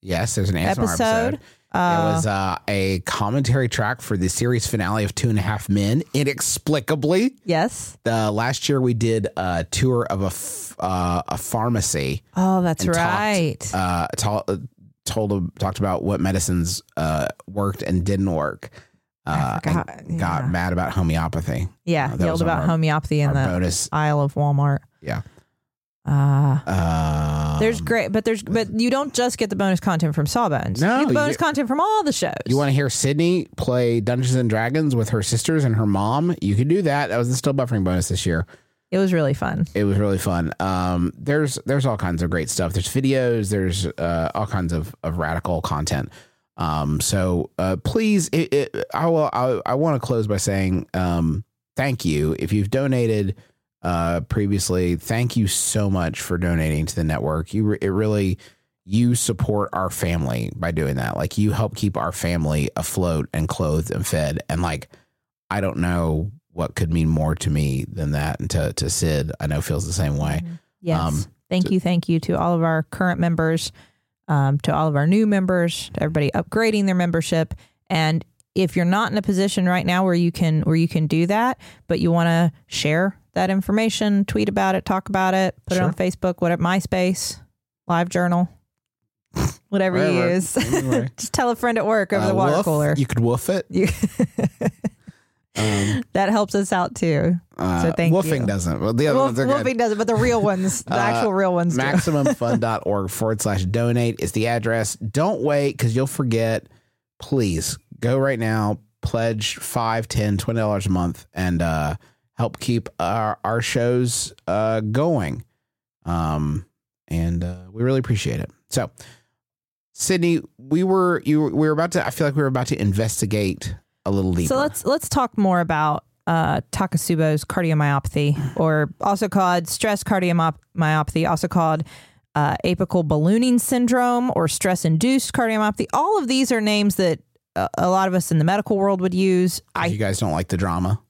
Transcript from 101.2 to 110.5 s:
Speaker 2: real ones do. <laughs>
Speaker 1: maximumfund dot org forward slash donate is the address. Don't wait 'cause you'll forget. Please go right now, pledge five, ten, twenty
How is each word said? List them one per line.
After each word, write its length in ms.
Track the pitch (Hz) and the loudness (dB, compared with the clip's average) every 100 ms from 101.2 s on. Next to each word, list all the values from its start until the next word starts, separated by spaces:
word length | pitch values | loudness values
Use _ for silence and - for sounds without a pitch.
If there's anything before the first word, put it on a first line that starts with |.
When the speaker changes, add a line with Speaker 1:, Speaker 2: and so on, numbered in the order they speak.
| 226 | 0
Speaker 2:
real 220 | 190 190 | 2 2
ones 220 | 180 170 127 | 2 0 0
do. 60 | |
<laughs> 0 | |
Speaker 1:
maximumfund 800 | 135 175 - 151 139 277 117 117 | 2 0 2 2 2 0 0 0
dot 220 | 113 110 | 0 -2
org 240 | - 101 95 | -2 -2 -2
forward 320 | - 110 107 | -2 -2 0
slash 240 | 107 95 | -2 -2
donate 560 | 92 113 117 120 120 - | 0 0 2 2 0 -2
is 120 | 95 | -4
the 160 | - 113 | -2 0
address. 480 | 120 113 113 104 - | 0 0 -2 -2 -4
Don't 440 | 107 135 170 214 | -6 0 0 0
wait 380 | 135 143 143 139 | 0 0 0 0
'cause 180 | 120 117 | 0 0
you'll 100 | 135 | -2
forget. 600 | - 131 113 113 110 - _ _ _ _ _ | -2 0 2 2 -2 -6 _ _ _ _ _
Please 600 | - 139 107 80 80 - _ - | -4 0 0 0 -4 -8 _ -6
go 180 | 117 135 | -2 0
right 200 | 135 127 | 0 0
now, 420 | 113 110 104 104 _ _ | 0 0 0 -2 _ _
pledge 560 | - 117 113 110 104 - | -4 -2 0 -2 -4 -6
five, 500 | - - 113 113 110 | -6 -2 0 -2 -2
ten, 280 | 120 107 101 | -2 0 0
twenty 220 | - | -2